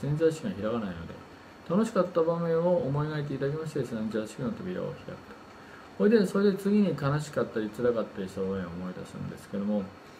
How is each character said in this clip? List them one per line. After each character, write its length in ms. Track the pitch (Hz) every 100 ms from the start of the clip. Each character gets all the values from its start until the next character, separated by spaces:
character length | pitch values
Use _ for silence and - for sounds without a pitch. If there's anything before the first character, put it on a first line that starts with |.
潜 160 | 139 151
在 120 | 160
意 40 |
識 120 | 160
が 60 | 107
開 100 | 95
か 240 | 107 117 98
な 60 |
い 40 | 85
の 100 | 85
で、 80 | - - - - - -
楽 160 | 180
し 60 | 220
か 100 | 196
っ 60 | 180
た 160 | 170
場 160 | 165 170
面 200 | 170 165
を 160 | 175 170
思 280 | 151 143
い 40 | 151
描 120 | 151
い 40 |
て 100 | 143
い 40 | 135
た 80 | 139
だ 40 |
き 80 | 156
ま 80 | 160
し 80 |
て、 100 | 151
潜 240 | 120 113 110
在 140 | 107
意 60 | 110
識 120 | -
の 100 | 123
扉 280 | 101 92 90
を 40 |
開 100 | 98
く 100 | - -
と。 60 | - - - - - - - - -
そ 60 |
れ 60 | 208
で、 160 | 226 190
そ 120 | 196
れ 140 | 202
で 60 | 190
次 220 | 196 208
に 140 | 190 143
悲 180 | 143 151
し 100 | 151
か 120 | 127
っ 40 | 110
た 120 | 113
り 120 | 107
辛 200 | - 123
か 80 | 113
っ 20 |
た 160 | 101 -
り 80 | 95
し 60 |
た 60 | 101
場 60 | 95
面 160 | 95
を 40 | 87
思 220 | 87 92
い 20 |
出 140 | - 95
す 80 |
ん 160 | 98 95
で 80 | 90
す 100 | -
け 80 | 101
ど 80 |
も、 180 | 101 104 95 - -